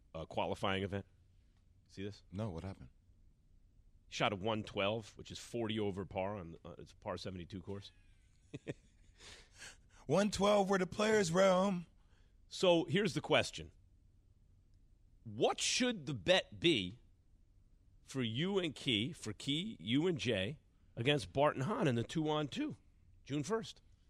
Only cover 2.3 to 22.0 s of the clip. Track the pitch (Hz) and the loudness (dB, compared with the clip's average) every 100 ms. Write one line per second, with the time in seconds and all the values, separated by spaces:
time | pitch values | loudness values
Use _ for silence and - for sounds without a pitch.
2.3 | 92 110 80 92 98 65 _ _ - - | -8 -6 -6 -10 -12 -18 _ _ -20 -20
3.3 | _ _ - - - - - - - 127 | _ _ -20 -20 -20 -20 -20 -14 0 0
4.3 | 104 107 110 98 104 98 113 107 - - | 2 0 -2 -2 0 0 0 -6 -16 -14
5.3 | 90 - 120 110 110 101 95 90 98 95 | -14 -8 -4 -2 -2 -2 -4 -6 -4 -4
6.3 | 104 82 80 - - 82 - 107 90 101 | -4 -10 -14 -16 -16 -18 -12 -8 -8 -8
7.3 | 92 80 95 - 98 - - - - _ | -10 -10 -10 -10 -12 -14 -20 -20 -20 _
8.3 | _ _ - - - _ _ - _ - | _ _ -14 -12 -14 _ _ -20 _ -20
9.3 | - - - - - _ - - 165 208 | -20 -20 -20 -20 -20 _ -18 0 2 2
10.3 | - 202 208 190 196 180 - 214 220 180 | 2 4 4 4 2 0 0 4 4 4
11.3 | 170 196 185 202 180 170 _ _ _ _ | 6 6 6 4 0 -6 _ _ _ _
12.3 | _ - - 185 170 - 170 214 143 - | _ -16 2 6 6 6 2 2 0 4
13.3 | 139 101 - 80 - - _ _ _ _ | 4 4 -4 -12 -16 -20 _ _ _ _
14.3 | _ _ - _ - - _ - - 113 | _ _ -20 _ -20 -20 _ -20 -18 -12
15.3 | 104 208 - - - 254 226 139 131 90 | 2 2 2 0 2 0 -2 -6 -4 2
16.3 | 180 - 101 170 131 90 104 - _ _ | 2 2 0 2 2 0 -8 -20 _ _
17.3 | - _ _ - _ _ - - 135 120 | -20 _ _ -20 _ _ -20 -10 -4 -2
18.3 | 113 180 202 170 120 - 107 127 - 107 | 0 0 0 -2 -4 2 2 2 -4 -10
19.3 | 101 - 147 208 - 92 131 180 151 127 | -8 -4 -2 -4 -8 0 2 2 0 0
20.3 | 101 98 151 _ _ - - 120 147 - | 0 -2 -6 _ _ -16 -2 0 0 0
21.3 | - 147 - 135 233 160 117 | 2 2 2 -2 2 2 2